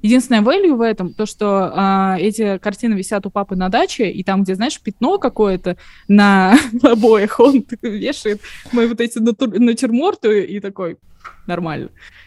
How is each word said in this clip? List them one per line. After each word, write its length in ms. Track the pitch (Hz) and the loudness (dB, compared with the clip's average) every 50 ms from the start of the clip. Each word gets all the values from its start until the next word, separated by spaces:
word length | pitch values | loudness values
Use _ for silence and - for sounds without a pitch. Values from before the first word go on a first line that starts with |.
Единственное 400 | - 214 240 262 254 - 247 214 | 0 2 2 2 2 2 2 2
value 340 | 208 247 320 392 392 339 277 | 2 2 2 2 2 2 2
в 60 | 226 | 2
этом, 320 | 233 226 214 - 180 170 - | 0 0 -2 -2 -6 -8 -6
то, 120 | - 214 | -6 -8
что, 440 | 208 - - 214 202 196 196 185 160 - | -8 -6 -6 -2 -2 0 0 -2 -2 -2
а, 420 | - 196 196 190 190 190 190 190 | 0 0 2 2 2 0 0 -2
эти 400 | 170 175 220 202 - 220 202 196 | -2 -2 -2 -2 -2 -2 -2 -2
картины 360 | 185 - 208 202 - - 233 214 | -4 -4 -6 -6 -4 -2 -2 -2
висят 320 | 185 190 - 220 196 - | -2 -4 -4 -6 -6 -6
у 40 | 196 | -6
папы 280 | - 208 202 - 196 | -6 -6 -6 -4 -4
на 100 | 180 185 | -4 -2
даче, 420 | 190 202 254 359 381 - - 233 175 | 0 0 0 0 0 -2 -4 -4 -4
и 140 | - - 180 | -4 -6 -4
там, 200 | - 190 190 196 | -2 -2 -2 0
где, 120 | 185 190 | -2 -2
знаешь, 240 | 185 226 302 - - | -4 -4 -6 -6 -8
пятно 380 | - 214 - - 233 294 392 | -10 -10 -6 -4 -2 -2 -2
какое-то 580 | 392 - 254 - - 214 196 185 180 - 180 175 - - - - - _ | -2 -2 -4 -2 0 0 0 0 -4 -4 -6 -8 -8 -12 -20 -20 -10 _
на 480 | - 202 208 202 202 196 190 185 185 220 302 302 240 | 4 4 6 6 6 6 4 6 6 4 4 4 2
<laughs> 140 | 214 247 - | -4 2 2
обоях, 540 | 269 233 220 226 226 220 208 202 214 - - | 4 4 4 4 4 4 4 2 0 2 4
он 200 | 233 285 269 247 - | 4 4 4 2 0
такой 340 | - 240 - - 240 208 208 | -2 -12 -10 -8 -8 -6 -6
вешает 400 | 190 247 294 - - 214 208 208 - - - - - - | -6 -6 -6 -6 -6 -6 -6 -6 -10 -18 -20 -18 -10 -4
мои 160 | 247 240 233 | -2 0 0
вот 140 | 233 240 220 | 0 0 -2
эти 180 | 240 226 - 233 | -4 -4 -2 -2
натур-, 400 | 220 240 226 - 269 226 185 202 | -2 -2 0 -2 -4 -2 0 2
натюрморты 840 | 240 233 233 233 269 240 226 247 311 392 381 - - 214 214 208 - | 2 2 2 0 -2 -2 -2 0 0 -2 -4 -2 0 0 0 0 -2
и 160 | - 190 208 | -4 -8 -10
такой: 360 | 202 196 196 - 185 165 - _ _ - - _ - - - - - | -10 -12 -10 -8 -10 -10 -10 _ _ -20 -20 _ -20 -20 -20 -16 -10
«Нормально». 420 | - 175 170 175 160 147 139 - - _ _ - - _ - - | -8 -8 -6 -6 -6 -8 -8 -10 -14 _ _ -20 -20 _ -20 -12